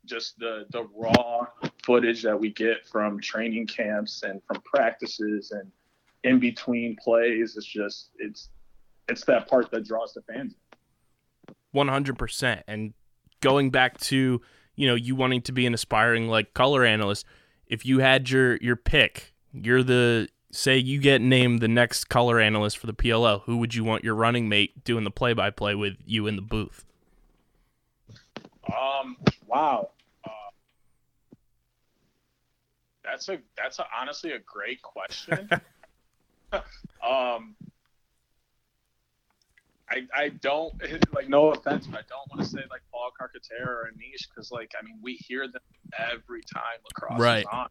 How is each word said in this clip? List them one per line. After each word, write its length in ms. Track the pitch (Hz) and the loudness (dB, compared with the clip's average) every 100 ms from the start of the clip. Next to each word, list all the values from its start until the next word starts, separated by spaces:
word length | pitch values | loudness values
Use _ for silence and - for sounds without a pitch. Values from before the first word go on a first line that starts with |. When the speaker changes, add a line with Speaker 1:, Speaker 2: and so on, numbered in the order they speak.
| 113 | -10
Speaker 1:
just 320 | 117 113 - | -10 -10 -10
the, 260 | 113 110 107 | -8 -8 -8
the 180 | 117 110 | -10 -10
raw 520 | 104 113 104 120 117 120 - - _ | -6 2 2 2 -4 -6 -10 -12 _
footage 380 | - 123 117 117 | 2 4 4 0
that 160 | 113 104 | -2 0
we 120 | 107 | -2
get 360 | 104 113 113 - | -2 -2 -2 -4
from 340 | 110 107 101 | -2 -2 -4
training 460 | - 110 117 110 110 | -6 -4 -4 -4 -6
camps 560 | - 107 104 107 - | -6 -4 -4 -6 -8
and 180 | 107 98 _ | -10 -10 _
from 100 | 110 | -10
practices 880 | - 139 117 - 110 - 107 107 - | -2 2 2 0 -12 -6 -4 -4 -6
and 200 | 104 95 _ _ _ _ _ | -12 -12 _ _ _ _ _
in 160 | 127 127 | 4 4
between 560 | 123 113 - 120 117 107 | 4 -2 -4 -2 -2 -4
plays, 500 | - 117 117 113 113 | 2 4 4 2 -2
it's 120 | 107 104 | -4 -10
just, 420 | 104 104 - - _ | -6 -6 -8 -18 _
it's, 320 | 104 107 - - - - - _ - | -12 -12 -18 -20 -20 -20 -20 _ -8
it's 160 | 117 - | -4 2
that 200 | 123 - | 2 4
part 240 | 131 117 | 2 2
that 140 | 113 | -4
draws 300 | 107 113 113 | -6 -6 -8
the 80 | - | -12
fans 320 | - 113 139 | -12 -10 -10
in. 1000 | - _ - _ _ _ _ _ _ - - _ | -12 _ -20 _ _ _ _ _ _ -20 -20 _
Speaker 2:
One 160 | 139 139 | 0 2
hundred 300 | 139 139 127 | 2 -2 -4
percent. 440 | 117 - 127 104 - | -6 -2 -2 -2 -6
And 280 | 107 107 - _ _ _ _ | -8 -8 -10 _ _ _ _
going 260 | 135 139 139 | 4 4 4
back 320 | 131 127 - | 4 2 0
to, 400 | - 135 131 123 _ _ _ | -2 2 2 0 _ _ _
you 140 | - 139 | 0 2
know, 60 | |
you 200 | 120 120 | 2 0
wanting 280 | 131 127 127 | 0 2 0
to 100 | 123 | -2
be 140 | 131 123 | 0 0
an 80 | |
aspiring, 540 | 117 - 110 113 117 113 | 0 0 4 4 4 2
like, 260 | 113 107 | 0 0
color 280 | - 131 143 | 2 4 6
analyst, 440 | 123 107 104 104 - _ _ _ _ | 4 4 2 -2 -6 _ _ _ _
if 180 | 110 | -6
you 140 | 127 131 | 2 4
had 320 | 131 131 131 | 6 6 4
your, 260 | 131 127 120 | 4 4 2
your 200 | 120 120 | 0 0
pick, 580 | - 151 113 - - _ _ | 2 4 4 2 -20 _ _
you're 300 | 127 113 127 | -10 2 4
the, 460 | 127 123 120 117 98 _ _ | 4 4 6 4 0 _ _
say 280 | - - 131 | -4 2 2
you 200 | 131 139 | 2 4
get 220 | 139 135 | 6 6
named 400 | 123 127 123 120 | 6 6 6 4
the 80 | 113 | 2
next 360 | 117 120 - | 4 2 0
color 360 | - 123 120 117 | 0 2 4 4
analyst 380 | 110 107 104 - | 4 2 -2 -4
for 80 | 113 | -8
the 80 | |
P 160 | 107 117 | -2 2
L 160 | 113 117 | 4 4
L, 140 | 101 | 2
who 180 | - 117 | 0 -2
would 160 | 117 | -2
you 100 | 113 | -2
want 180 | 110 110 | -2 -2
your 120 | 113 | -2
running 340 | 107 113 120 113 | 2 2 2 2
mate 340 | 104 101 - | 2 2 -2
doing 220 | - 117 | -2 0
the 60 | 104 | 0
play-by-play 640 | - 127 113 101 - 104 | -2 0 2 0 -2 -2
with 220 | 104 104 95 - | -2 -4 -6 -4
you 200 | 110 104 | -2 -2
in 100 | 104 | -4
the 60 | |
booth? 440 | 101 107 104 - - _ _ _ _ _ _ _ _ _ _ _ _ - _ - - _ - | -4 -6 -6 -10 -20 _ _ _ _ _ _ _ _ _ _ _ _ -20 _ -20 -20 _ -6
Speaker 1:
Um, 500 | 107 135 139 - 254 143 - _ | -4 -2 -2 -6 -12 -18 -20 _
wow. 440 | 127 156 120 95 _ _ _ | -4 -2 -4 -8 _ _ _
Uh, 60 | 113 110 104 _ _ _ _ _ _ _ _ _ _ _ _ _ _ _ _ _ _ _ _ _ _ _ _ _ | -20 -18 -20 _ _ _ _ _ _ _ _ _ _ _ _ _ _ _ _ _ _ _ _ _ _ _ _ _
that's 240 | - 131 - | -12 -10 -8
a, 100 | 175 _ - | -10 _ -10
that's 220 | 120 - | -10 -8
a, 80 | - 113 | -10 -8
honestly 340 | 127 147 170 | -8 -10 -10
a 80 | 127 | -10
great 420 | - 104 104 131 | -12 -12 -10 -10
question. 640 | - - 95 - - 170 202 | -14 -14 -12 -12 -8 -8 -4
Speaker 2:
<laughs> 60 | 175 - _ _ _ _ _ _ _ _ - - - - _ | -6 -6 _ _ _ _ _ _ _ _ -6 -6 -20 -20 _
Speaker 1:
Um, 540 | 120 131 123 120 113 107 - _ _ _ _ _ _ _ _ _ _ _ _ _ _ _ _ _ _ _ _ _ - | -2 -2 -2 -4 -10 -20 -20 _ _ _ _ _ _ _ _ _ _ _ _ _ _ _ _ _ _ _ _ _ -10
I, 140 | 120 127 | -10 -6
I 140 | 135 147 139 | -4 -4 -4
don't, 340 | 139 147 160 - 151 | -4 -2 -4 -10 -10
<laughs> 180 | 160 - | 0 0
like, 160 | 143 135 | 0 2
no 240 | 143 156 | 6 6
offense, 340 | 147 147 143 - | 4 -4 -4 -6
but 140 | 110 | -14
I 20 | - | -14
don't 200 | 131 135 | -16 -14
wanna 140 | 139 | -8
say, 160 | - - 131 | -8 -8 -12
like, 140 | 127 _ | -16 _
Paul 200 | 120 123 - | -10 -10 -10
Carcaterra 500 | 127 120 - 117 127 | -16 -16 -16 -12 -8
or 240 | 120 113 | -8 -10
Anish, 340 | 110 120 135 - | -14 -20 -16 -16
'cause, 160 | - 107 | -18 -14
like, 220 | 120 110 104 | -14 -12 -16
I 80 | |
mean, 140 | 110 113 | -16 -16
we 140 | 117 | -14
hear 320 | 123 - 127 135 | -14 -10 -8 -8
them 160 | 123 _ _ - 107 | -12 _ _ -18 -8
every 440 | 113 120 _ - | -8 -8 _ -16
time 200 | - 123 113 117 | -12 -10 -10 -10
lacrosse 360 | - - - 117 | -14 -14 -8 2
Speaker 2:
Right. 200 | 117 113 | 2 2
Speaker 1:
is 60 | 101 | -2
on. 160 | 117 123 | -6 -10